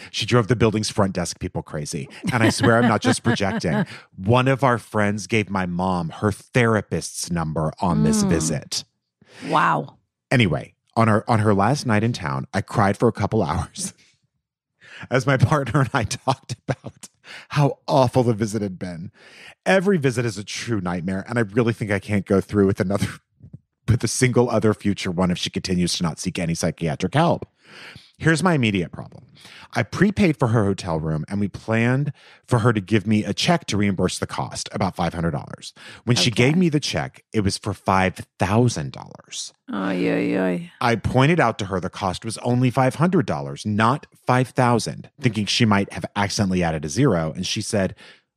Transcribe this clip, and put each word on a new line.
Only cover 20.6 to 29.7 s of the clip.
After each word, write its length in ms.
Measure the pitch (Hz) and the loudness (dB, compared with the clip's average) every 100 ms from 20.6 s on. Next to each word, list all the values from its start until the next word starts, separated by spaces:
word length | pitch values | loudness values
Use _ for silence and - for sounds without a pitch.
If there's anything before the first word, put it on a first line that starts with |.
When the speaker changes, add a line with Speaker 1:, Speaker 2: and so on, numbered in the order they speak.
| - 110 | -4 -4
Speaker 1:
nightmare, 440 | 90 90 85 95 - | -2 -4 -4 -6 -4
and 100 | 120 | -2
I 40 | |
really 300 | 107 104 117 | 0 0 0
think 180 | 107 107 | 0 -2
I 80 | 101 | -4
can't 260 | - 104 | 0 -2
go 160 | - 98 | 2 2
through 260 | - 104 98 | 2 4 4
with 120 | 101 | 2
another, 280 | 90 101 - - _ _ - - _ _ - | 0 -2 -4 -8 _ _ -20 -20 _ _ 0
with 140 | 117 | 0
a 40 | 113 | 0
single 400 | - 127 120 123 | 0 2 2 2
other 240 | 110 110 | 2 2
future 380 | 104 101 95 98 | 2 0 -2 -4
one 200 | 87 90 | 0 0
if 60 | 87 | 0
she 120 | - | -4
continues 460 | - 87 90 87 - | -6 -2 0 0 0
to 60 | |
not 140 | 87 73 | -4 -4
seek 180 | 92 85 | -6 -4
any 160 | 85 | -4
psychiatric 600 | 85 87 - 82 67 90 | -2 -2 -2 -4 -4 -2
help. 320 | 139 170 110 - _ _ - - - - - | 0 2 0 -6 _ _ -20 -20 -20 -20 -4
Here's 240 | 156 160 | 0 2
my 120 | 190 | 2
immediate 380 | 156 117 98 80 | 2 2 0 -2
problem. 340 | - 60 - - - - - - | -8 -16 -18 -20 -20 -20 -20 -8